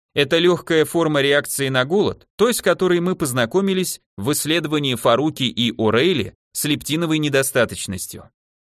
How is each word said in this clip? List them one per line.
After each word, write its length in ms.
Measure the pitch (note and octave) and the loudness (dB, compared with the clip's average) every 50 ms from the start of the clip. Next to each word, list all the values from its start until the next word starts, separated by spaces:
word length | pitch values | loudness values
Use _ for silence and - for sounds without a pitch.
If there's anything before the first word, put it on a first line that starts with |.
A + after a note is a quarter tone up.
| _ _ - | _ _ -2
Это 240 | C3+ C#3+ C#3 E3+ E3 | -2 0 2 2 2
лёгкая 480 | F3 F3+ F3 E3 - - E3 D#3 D3+ | 4 4 2 2 0 0 2 2 2
форма 340 | - - E3+ E3 D#3 D3+ C#3+ | 2 0 0 0 2 2 2
реакции 480 | C3+ C#3+ C#3+ D3 - - - - C#3 C3 | 2 2 2 2 0 -2 -4 -4 -4 -2
на 160 | C3+ B2+ B2+ | 0 0 0
голод, 420 | C#3+ F3+ G#3 F3 G#2+ - - _ _ _ | 0 2 0 0 0 -2 -6 _ _ _
той, 180 | - G#3 B3 A3+ | 0 0 0 0
с 80 | - - | 0 0
которой 380 | F#3+ E3+ - F#3 F3+ F3+ F3 | 0 0 2 2 0 2 2
мы 140 | E3+ F3+ F3+ | 0 -2 -2
познакомились 840 | - D#3+ C3+ A#2+ C3 A#2 A2+ - F#3+ G3 G3 F#3 F#3 F3+ - - - _ _ - | -2 -2 -2 0 0 -2 0 0 0 0 0 0 -2 -2 -4 -6 -12 _ _ -12
в 160 | - G2 C3+ D3 | -6 -2 -2 -2
исследовании 640 | - - D3 D#3+ E3+ D#3 D3 D#3 D3+ C#3+ C3+ B2 | -2 0 -2 -2 -2 0 -2 -2 -2 0 0 -2
Фаруки 480 | A2+ - B2+ A#2 A#2+ D3 D#3+ D3+ - C3+ | 0 2 2 4 4 2 0 -2 -2 -4
и 300 | A#2 - A2 A#2+ A#2 - | -4 -2 -2 -2 -2 -2
О'Рейли 600 | - A2 G#2+ G#2+ A#2+ D#3 F#3 F3+ B2+ G2 G2 - _ _ _ - | 0 0 2 2 4 2 2 2 0 -2 -6 -10 _ _ _ -10
с 120 | - - | -6 -2
лептиновой 540 | D3+ D3 C#3+ - - D3 D#3+ E3+ D#3 D#3+ D#3 | -2 -2 -2 -2 -4 -4 -2 -2 0 0 0
недостаточностью. 1120 | D3+ C#3+ C#3 C3+ C3+ - - B2+ A2+ G2 - - - - F#2 F2+ - - - - E2+ - _ _ _ _ _ _ _ | 0 0 2 0 0 2 0 0 0 0 -2 -8 -10 -8 -8 -8 -10 -12 -14 -16 -18 -20 _ _ _ _ _ _ _